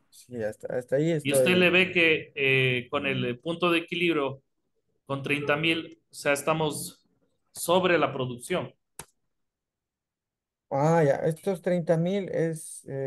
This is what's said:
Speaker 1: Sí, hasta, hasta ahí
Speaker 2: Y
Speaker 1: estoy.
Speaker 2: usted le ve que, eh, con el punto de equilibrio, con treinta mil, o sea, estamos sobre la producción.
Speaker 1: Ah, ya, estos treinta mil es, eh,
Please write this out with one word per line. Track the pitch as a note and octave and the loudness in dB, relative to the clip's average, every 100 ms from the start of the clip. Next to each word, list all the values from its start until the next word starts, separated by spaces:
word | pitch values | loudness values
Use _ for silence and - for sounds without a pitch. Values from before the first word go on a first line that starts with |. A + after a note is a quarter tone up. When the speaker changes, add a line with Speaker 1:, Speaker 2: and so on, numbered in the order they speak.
| _ | _
Speaker 1:
Sí, | - - B2 | -20 -14 -8
hasta, | G#2+ G#2+ - B2 | -6 -6 -6 -6
hasta | B2 C3+ | 0 0
ahí | D#3 D#3+ | 2 0
Speaker 2:
Y | C#3 | 2
Speaker 1:
estoy. | |
Speaker 2:
usted | C#3 C3 F3+ | 4 4 4
le | F3+ | 4
ve | F3 F3+ | 4 2
que, | F3+ E3 D#3 - - | 2 2 2 -2 -2
eh, | C3+ C3 C3 B2 A#2+ | 2 2 2 0 -2
con | C#3+ C#3 | -4 -2
el | C3 B2 A#2+ | -2 -4 -6
punto | E3 E3+ F3 | -6 -2 0
de | E3+ | 0
equilibrio, | E3 E3+ F3 D3+ C#3 C3 _ _ _ _ _ _ - | -2 -2 0 0 -2 -6 _ _ _ _ _ _ -8
con | C#3 | -6
treinta | C#3 D3 C#3+ D3 | -4 -4 -2 -2
mil, | E3 E3 E3 - _ | 0 -2 -6 -16 _
o | - | -6
sea, | D3+ | -2
estamos | C#3+ D#3 D#3 D#3 C3+ - - _ _ _ _ _ | 0 0 0 0 -4 -10 -14 _ _ _ _ _
sobre | - - F3+ F3+ E3+ | -8 2 2 4 2
la | C#3 | 0
producción. | C3 B2+ B2 - F3+ B2+ _ _ - - _ _ _ _ _ _ _ _ _ _ _ _ _ _ _ - | -2 -6 -8 -6 -6 -6 _ _ -20 -20 _ _ _ _ _ _ _ _ _ _ _ _ _ _ _ -6
Speaker 1:
Ah, | C#3 D3+ E3 | 0 2 4
ya, | D3 C3 | 4 2
estos | D#3+ D#3 G3 F3+ | 0 -2 -4 -4
treinta | F#3 F3+ E3 D#3+ | -2 -2 0 0
mil | E3+ G3+ F#3 | 0 -2 -4
es, | - E3 D#3+ - - - | -4 -4 -4 -12 -18 -12
eh, | C3+ | -8